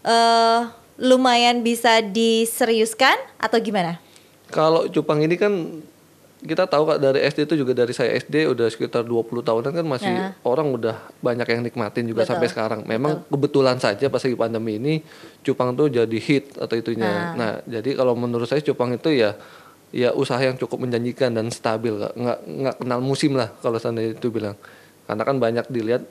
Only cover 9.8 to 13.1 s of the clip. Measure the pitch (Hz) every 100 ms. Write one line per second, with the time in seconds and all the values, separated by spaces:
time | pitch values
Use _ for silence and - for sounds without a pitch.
9.8 | 165 127 202 185 190 190 - 131 151 123
10.8 | 113 110 - - 123 120 117 117 120 131
11.8 | 104 123 117 110 110 120 120 - 110 110
12.8 | - 113 147